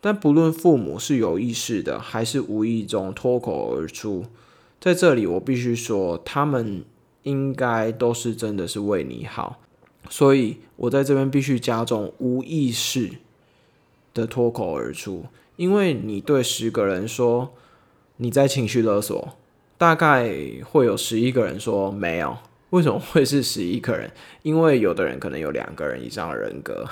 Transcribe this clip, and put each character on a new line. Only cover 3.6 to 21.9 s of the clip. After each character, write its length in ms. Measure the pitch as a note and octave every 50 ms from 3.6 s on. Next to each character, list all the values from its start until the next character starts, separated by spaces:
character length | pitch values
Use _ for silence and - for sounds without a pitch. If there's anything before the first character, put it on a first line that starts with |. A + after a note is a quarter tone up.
| - A1 A#1+
而 100 | C2+ D#2+
出， 380 | - - - - A2 G2+ F2+ F#2 A#2+ - - - _ _ _ _ _ _ _
在 140 | - F#3 F3+
这 180 | F3+ F#3 E3+ C#3
里 140 | A#2+ G#2
我 120 | F2 E2+ F#2
必 160 | F2+ - C3
须 220 | B2 A#2+ B2 A#2+
说， 400 | A#2 A#2 - A2+ G2 F#2+ F2 E2+ E2 -
他 220 | - - C#3 C#3+
们 360 | D3+ C#3+ B2+ A#2 A2 G2 F2+ E2 - _ _ _ _ _ _ _
应 280 | C#3 C#3 C3+ C#3 C#3 C3
该 400 | - C3+ B2 A#2 A2+ A2 A2+ A2+
都 220 | A#2 B2+ A#2+ A#2+
是 200 | A#2 - A#2+ A2
真 220 | - A2+ A2 G#2
的 100 | F#2+ F2+
是 140 | E2+ - G#2
为 240 | G2+ G2+ G#2 F2+ D2
你 220 | C2 B1 A#1 -
好。 340 | A2 - - - - - - _ _ _ _ _ _ _ _ _ -
所 260 | - - D3 C#3 C3+
以 240 | C#3 B2 G#2+ A#2 - - _ _
我 120 | - - A#2+
在 160 | A#2+ C#3 C#3
这 80 | C3+ C#3+
边 180 | C3+ C3+ C3+
必 120 | C3 C#3+ C3
须 180 | C#3 C3+ A#2+
加 240 | A#2+ - A#2 A2+ A#2
重 300 | A2+ A#2+ G#2+ G#2 - - -
无 240 | C3 B2+ B2 B2+ C3
意 300 | - E3 D#3+ C#3+ B2 A#2
识 380 | A#2 - - - C3 A#2 - - - _ _ _ _ _ _ _ _ _ _ _ _ _ _ _ _ _ _ _
的 120 | - A2+
脱 240 | A2+ - B2+ A#2+ A#2+
口 240 | A#2+ A#2+ G#2+ F2+ D#2
而 160 | C#2 A#1+ A#1 D2
出， 340 | - - G#2 F#2+ E2+ D#2+ C3 _ _ _ _ _
因 180 | - F3 F3+ G3
为 180 | G#3 G3 F3+ D3
你 280 | A#2 - A2 G#2 G2
对 220 | - - D3 C3+ B2
十 280 | - - - A#2 A2+
个 160 | G#2 A#2+ G#2
人 200 | G2 F#2+ F2+ G2
说 460 | A2+ A#2 - B2 A#2+ A#2 A#2+ B2+ C#3 - - _ _ _ _ _ _ _ _ _ _ _ _
你 120 | A#2+ A#2+
在 160 | A#2 C#3 C#3
情 200 | C3+ C3 C3+ A#2+ G#2
绪 120 | - B2
勒 220 | A2+ A2 G2+ G2+ G#2
索， 340 | - - - - - - _ _ _ _ _ _ _ _
大 200 | _ F3 E3+ E3
概 360 | D#3+ E3+ D#3 D3 C3 A#2+ A2+ F#2 C#2 D2 C2 A1+ C2 -
会 220 | - - D#3 C3
有 100 | A#2 G2
十 220 | - - - A2+ A2
一 140 | A#2 B2+ B2+
个 120 | B2+ A2+
人 140 | F2+ C#2 G2
说 320 | - A#2 G2+ G2+ G2 G2